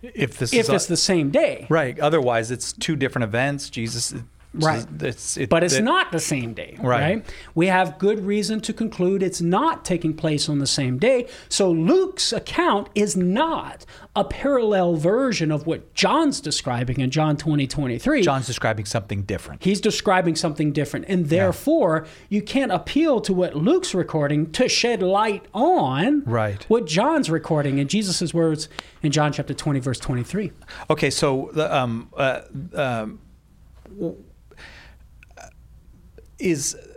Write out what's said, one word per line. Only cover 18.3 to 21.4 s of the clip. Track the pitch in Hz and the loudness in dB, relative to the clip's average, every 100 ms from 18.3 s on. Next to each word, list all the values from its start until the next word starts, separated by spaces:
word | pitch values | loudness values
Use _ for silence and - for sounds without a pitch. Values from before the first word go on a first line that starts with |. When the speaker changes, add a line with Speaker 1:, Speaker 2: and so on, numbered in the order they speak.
| 135 123 | 0 -2
Speaker 1:
describing | 117 117 107 98 | -2 -2 -2 -2
something | 117 - 101 | -4 -4 -6
different. | 98 90 - - | -4 -6 -8 -4
Speaker 2:
He's | 185 196 | 0 2
describing | 214 - 208 185 175 156 | 0 0 2 2 2 0
something | 170 151 151 | -2 0 0
different. | 147 135 143 - | 0 -2 -4 -2
And | 185 151 | 0 2
Speaker 1:
Yeah. | |
Speaker 2:
therefore, | 170 | 2